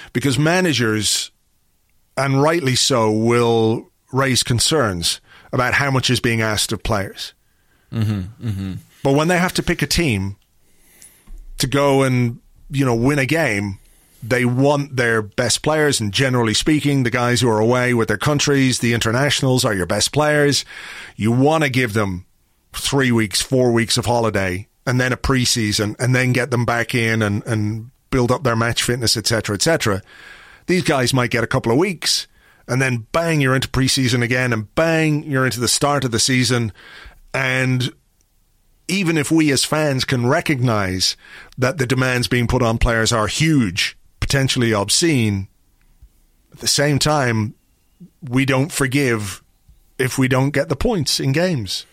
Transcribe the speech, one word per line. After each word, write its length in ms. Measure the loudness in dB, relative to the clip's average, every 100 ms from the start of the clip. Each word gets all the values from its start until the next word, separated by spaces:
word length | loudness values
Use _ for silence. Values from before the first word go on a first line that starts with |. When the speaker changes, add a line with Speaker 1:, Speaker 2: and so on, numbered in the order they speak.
| -10
Speaker 1:
because 240 | -4 -2 0
managers, 920 | 2 2 2 0 0 0 -2 -4 -6 _ _ _ _ _ _ _ _ -4
and 260 | 0 2
rightly 320 | 2 2 0
so, 380 | 0 2 2 2
will 760 | 2 2 2 4 4 2 0 -6 _ _
raise 300 | -2 2 2
concerns 760 | 2 0 2 2 2 0 -4 -6 _ -20 -6
about 220 | -2 0
how 160 | 0 0
much 200 | 0 0
is 80 | 0
being 200 | 0 0
asked 300 | 0 -2 -2
of 100 | -4
players. 500 | -4 -4 -4 -10 -16 -16 _ _ _ _ _
Speaker 2:
Mm-hmm, 540 | -4 -2 -2 -6 -10 -8
mm-hmm. 240 | -6 -8 -10 -14 _
Speaker 1:
But 100 | 0
when 160 | 2 2
they 100 | 0
have 140 | 0
to 80 | -2
pick 200 | -4 -4
a 40 | -2
team 500 | -2 0 -2 -4 -8 _ _ _ _ _ _ -20 _ -20 -18 -14 -6
to 80 | -2
go 360 | 0 2 2
and, 380 | 2 2 0 -4 -14 _ -6
you 140 | -2
know, 100 | 0
win 240 | 2 2 0
a 80 | 0
game, 520 | 0 0 0 -4 -6 _ _ _ _
they 220 | -4 0
want 520 | 2 2 2 2 -2 -2
their 240 | 0 0
best 420 | -2 -2 -2 -2
players, 380 | 0 0 2 0
and 120 | -2
generally 420 | 0 0 2 0
speaking, 480 | 0 0 0 2 0
the 80 | 0
guys 300 | 0 0 2
who 80 | 2
are 100 | 2
away 340 | 2 2 2
with 160 | 2 0
their 80 | 0
countries, 640 | 0 0 2 2 2 0
the 160 | 0
internationals, 680 | 0 0 0 0 0 2 2
are 100 | 0
your 120 | -2 -2
best 260 | -2 0
players. 520 | 0 2 2 2 0 -4 -14 -18 -18 -16 -4
You 160 | 0
wanna 360 | 2 4 2 2
give 240 | 0 0
them 320 | 0 -2 -4 -12 _ _ _ _
three 380 | -10 -2 0 2
weeks, 280 | 2 0 -2
four 320 | 0 2 2
weeks 240 | 2 0 -2
of 80 | 0
holiday, 600 | 0 0 0 -2 -4 -8 _ -4
and 140 | 0
then 120 | 0
a 40 | -2
preseason, 800 | 0 0 0 0 0 0 -2 -2
and 160 | 0
then 180 | 2 2
get 180 | 0 0
them 140 | -2
back 300 | 0 -2 -2
in 260 | -2 0 0
and, 220 | 0 -2 -4
and 440 | -4 -2 -6 -10 -20 _
build 200 | 0 2
up 120 | 0
their 120 | 0 0
match 260 | 0 -2
fitness, 340 | -2 -2 0 -2
et 100 | 0
cetera, 280 | -2 -2
et 80 | -2
cetera. 400 | 0 0 0 -4 -6 -20 -20 -20 -20 -12 -2
These 180 | 0
guys 280 | 2 0 2
might 180 | 2 0
get 140 | 0
a 40 | -2
couple 240 | -2 0
of 60 | 2
weeks, 480 | 0 -2 -4 -4 -6 _ _ _ -6
and 120 | -2
then 260 | 0 -2 -2
bang, 280 | -2 0 2
you're 140 | 2 0
into 120 | 0
preseason 540 | 0 0 2 0 0
again, 300 | 0 0 0
and 200 | -2 -2 -2
bang, 480 | 0 2 0 0
you're 200 | -2 0
into 160 | 0 0
the 80 | -2
start 360 | 0 0 0
of 80 | 0
the 60 | -2
season. 520 | 0 0 2 0 -2 -6 -18 -20 -20 -20 -10
And 580 | -6 -2 0 0 0 -2 -8 _ _ _ _ _ _ _ _ -6
even 280 | -2 0 0
if 120 | 2
we 180 | 2 4
as 140 | 2
fans 400 | 0 0 0 -2
can 220 | -2 0 2
recognize 880 | 0 0 0 0 0 -2 -2 -4 -4 -12 -20 -18 -4
that 200 | -2 0
the 80 | -2
demands 420 | 0 0 0 0
being 180 | 0 2
put 160 | 2
on 160 | 2 2
players 340 | 2 2 2
are 140 | 0 0
huge, 720 | 0 2 2 2 -2 -6 -8 _ _
potentially 520 | -2 0 0 0 0
obscene, 760 | 0 0 0 2 2 0 -2 -6 _ _ _ _ _ -20 _ _ _ _
at 60 | -8
the 80 | -4
same 300 | 0 0 2
time, 560 | 0 0 0 0 -4 -8 _ _ _ _ -20 _
we 220 | -4 0
don't 260 | 2 2 0
forgive 720 | -2 0 0 0 0 -4 -10 -18 _ _ -20 _ -6
if 200 | -2 0
we 100 | 0
don't 220 | 2 0
get 180 | 0 -2
the 80 | -2
points 440 | 0 0 -2 -2
in 120 | 0
games. 540 | 0 0 -2 -4 -8 -12